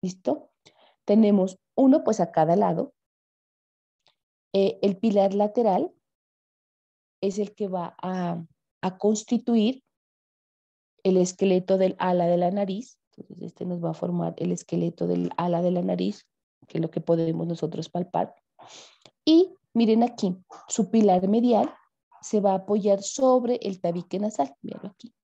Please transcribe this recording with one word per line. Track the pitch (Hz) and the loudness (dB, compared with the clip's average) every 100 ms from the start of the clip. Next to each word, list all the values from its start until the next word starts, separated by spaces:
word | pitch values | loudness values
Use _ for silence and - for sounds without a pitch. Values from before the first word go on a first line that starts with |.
¿Listo? | 185 180 - 302 - _ _ _ _ _ - | -8 -6 -4 -4 -8 _ _ _ _ _ 2
Tenemos | 208 208 202 185 - _ - | 4 6 4 2 -4 _ 2
uno, | 262 302 | 4 4
pues, | 320 214 | 2 -2
a | 170 | 0
cada | - 156 175 | 0 2 2
lado. | 202 170 269 _ _ _ _ _ _ _ _ _ _ _ _ _ _ _ _ | 2 0 -6 _ _ _ _ _ _ _ _ _ _ _ _ _ _ _ _
Eh, | 196 196 - | 0 0 0
el | 196 185 | -2 0
pilar | 226 208 196 202 | 0 2 2 2
lateral | 208 208 220 185 320 _ _ _ _ _ _ _ _ _ _ _ _ _ | -2 0 0 0 -2 _ _ _ _ _ _ _ _ _ _ _ _ _
es | 196 196 | -6 -4
el | 202 | -6
que | - 202 | -6 -6
va | 180 170 - | -6 -8 -8
a, | 185 185 175 170 170 _ _ _ | -8 -4 -4 -6 -10 _ _ _
a | 185 185 | -6 -2
constituir | 208 214 - 233 240 233 214 262 _ _ _ _ _ _ _ _ _ _ _ _ | -2 -2 -2 -4 0 2 2 -2 _ _ _ _ _ _ _ _ _ _ _ _
el | 190 185 | 0 2
esqueleto | 180 - 196 185 185 190 | 2 0 0 0 0 0
del | 190 - | 0 0
ala | 185 180 170 | -2 0 2
de | 175 | 2
la | 175 | 0
nariz. | 202 196 190 262 _ _ - | -2 -4 -6 -10 _ _ -20
Entonces, | - 170 175 | -20 -16 -16
este | _ 180 | _ -8
nos | 175 | -6
va | 165 | -6
a | |
formar | 160 180 175 170 175 | -4 -4 -4 -4 -6
el | 175 | -6
esqueleto | 175 - 175 170 - 175 | -6 -6 -4 -4 -4 -4
del | 87 87 - | -2 -2 -4
ala | 175 170 | -2 0
de | 175 | 0
la | 180 | -2
nariz, | 180 180 185 208 _ _ _ _ _ | -2 -2 -4 -6 _ _ _ _ _
que | 165 | -6
es | |
lo | 160 | -6
que | 175 | -6
podemos | 165 170 165 165 170 | -2 0 0 -4 -6
nosotros | 170 156 165 165 | -6 -6 -8 -8
palpar. | 175 180 165 175 - _ _ - - - _ _ _ - | -8 -6 -4 -6 -10 _ _ -20 -20 -20 _ _ _ 4
Y | 320 370 - _ | 4 4 -4 _
miren | 226 226 220 | 0 4 4
aquí, | 240 240 196 185 _ - - | 2 0 -4 -4 _ -20 -8
su | - 214 | -4 0
pilar | 226 208 185 196 | 4 4 4 2
medial | 220 247 220 311 - _ _ _ _ | 2 2 2 0 -6 _ _ _ _
se | - 214 | -4 0
va | 196 | 2
a | 190 | 0
apoyar | 190 208 202 196 | -2 -2 0 0
sobre | 202 - 262 254 233 247 | -2 0 2 2 2 -4
el | - 185 | -4 -6
tabique | 175 175 170 190 | -4 -4 -6 -6
nasal. | 208 - 269 - | -4 -4 -6 -6
Mírenlo | - - 196 | -16 -14 -16
aquí. | _ - _ | _ -20 _